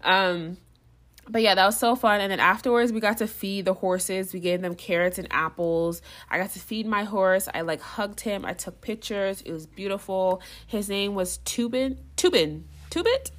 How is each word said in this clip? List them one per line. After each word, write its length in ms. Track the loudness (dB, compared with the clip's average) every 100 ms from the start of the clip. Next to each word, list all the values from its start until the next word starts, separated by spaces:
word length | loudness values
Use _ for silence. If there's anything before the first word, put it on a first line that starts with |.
Um, 540 | 4 4 4 0 -4 -10 _ _ _ _ _ -20 -4
but 140 | 2
yeah, 120 | 4
that 120 | 6 6
was 120 | 4
so 160 | 2
fun. 260 | 4 4 2
And 120 | 2
then 80 | 2
afterwards, 520 | 4 4 2 2 2
we 80 | 2
got 180 | 0 0
to 80 | -2
feed 400 | -4 -4 -2 0
the 80 |
horses. 580 | 0 0 0 0 -4 -4
We 80 | -4
gave 220 | -2 0
them 120 | -2
carrots 440 | -8 -2 0 2 0
and 100 | -4
apples. 720 | -2 -2 -2 0 0 0 -4 -10 -20 -6
I 80 | -4
got 120 | -4
to 80 | -8
feed 280 | -10 -6 -2
my 180 | -2
horse. 440 | -2 2 4 4 2
I, 80 | -6
like, 200 | -4 -4
hugged 400 | -6 -6 -6 -4
him. 240 | -6 -4
I 100 | -6
took 260 | -8 -10 -12
pictures. 600 | -10 -8 -6 -2 -2 -2
It 100 | -8
was 140 | -12 -12
beautiful. 760 | -10 -6 -6 -4 0 2 0 -4 -20 -6
His 220 | -4 -2
name 260 | -2 -2
was 240 | 0 -2 -4
Tubin. 600 | -6 -2 -2 0 -2 -4 -10 0
Tubin. 480 | 4 4 2 -2 -12 -20 -8
Tubit? 400 | -2 2 0 -2